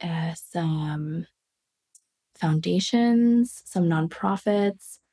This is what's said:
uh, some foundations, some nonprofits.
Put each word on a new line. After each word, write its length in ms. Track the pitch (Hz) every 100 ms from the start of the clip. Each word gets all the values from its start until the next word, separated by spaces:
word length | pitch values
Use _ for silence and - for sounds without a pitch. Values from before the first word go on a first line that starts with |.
uh, 300 | 170 165 165
some 920 | 165 - 175 160 156 151 151 151 160 165 _ _ _ _ _ _ - _ _ _
foundations, 1300 | _ 165 156 180 180 - 240 240 233 240 240 247 - -
some 180 | 190
nonprofits. 1120 | 170 160 165 - 190 196 208 202 202 196 - - _